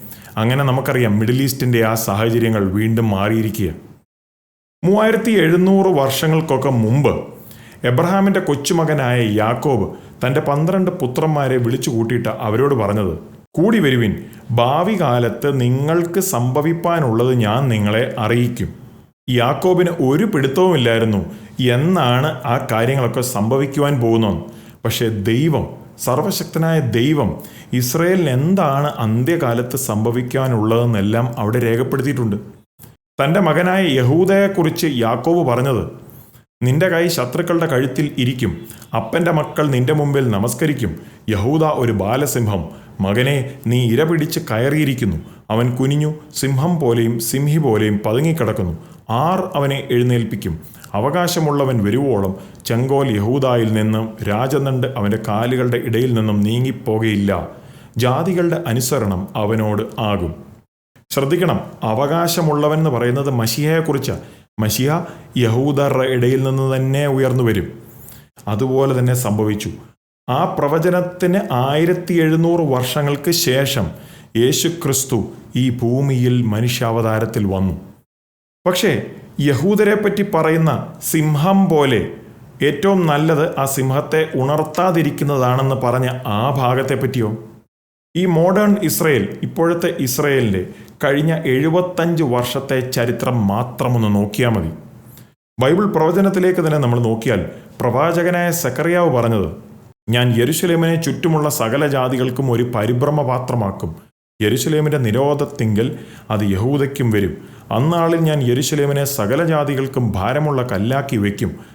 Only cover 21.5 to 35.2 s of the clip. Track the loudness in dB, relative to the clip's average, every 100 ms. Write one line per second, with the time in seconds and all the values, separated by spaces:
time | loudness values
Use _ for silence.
21.5 | -2 0 2 2 2 2 2 0 -2 -2
22.5 | -2 0 0 0 0 0 -2 -4 -2 0
23.5 | 0 0 0 0 2 2 2 2 -2 -6
24.5 | -16 -20 -8 -4 -2 -2 -2 0 0 2
25.5 | 0 -2 -10 -20 -8 -2 -2 -2 -4 -4
26.5 | -2 0 0 0 2 2 2 0 -4 -10
27.5 | -20 -6 -2 0 0 2 2 2 0 2
28.5 | 2 2 0 -2 -2 0 0 0 0 0
29.5 | -2 -2 -4 -2 -2 0 -2 -2 -2 0
30.5 | 0 2 2 2 2 0 0 -2 -2 -2
31.5 | 0 0 0 0 -2 -2 -2 -2 -4 -8
32.5 | -20 _ _ -20 -20 _ -2 0 2 2
33.5 | 2 2 2 2 2 4 4 4 4 2
34.5 | 2 -2 0 -2 0 0 0